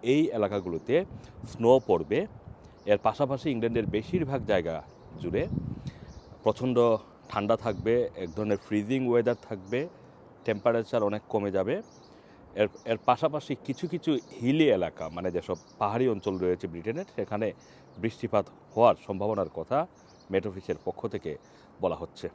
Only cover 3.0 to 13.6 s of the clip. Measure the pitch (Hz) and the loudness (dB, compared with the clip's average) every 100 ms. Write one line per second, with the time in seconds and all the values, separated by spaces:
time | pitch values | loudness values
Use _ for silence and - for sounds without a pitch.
3 | 117 110 139 135 160 120 117 117 107 101 | 4 0 -2 0 -2 0 0 0 0 -2
4 | 110 180 147 135 - 101 82 80 - - | 0 -2 0 -4 0 0 0 -6 -10 -20
5 | - - 87 101 165 - - - - - | -18 -10 -4 -2 -2 -4 -6 -8 -10 -14
6 | - - - - 113 104 127 120 117 110 | -18 -20 -20 -4 0 0 0 4 4 4
7 | - - - 107 104 113 117 104 110 120 | -2 -20 -6 -4 0 0 0 -2 0 2
8 | 117 - 92 80 107 101 - 107 104 131 | 2 -4 -8 -4 -2 -2 0 -2 0 -2
9 | 127 120 117 120 - 104 95 120 165 - | 2 2 2 -2 -4 -12 -6 -6 -6 -12
10 | - - - - - 104 120 117 110 120 | -20 -20 -20 -12 -4 0 2 2 2 0
11 | 104 104 - 110 101 95 95 170 220 - | 2 -2 -2 -2 0 0 0 -2 -6 -20
12 | - - - - - - 104 - - 113 | -20 -20 -20 -20 -14 0 0 0 -4 -2
13 | - 123 160 147 - 139 | 2 2 2 -2 -6 -10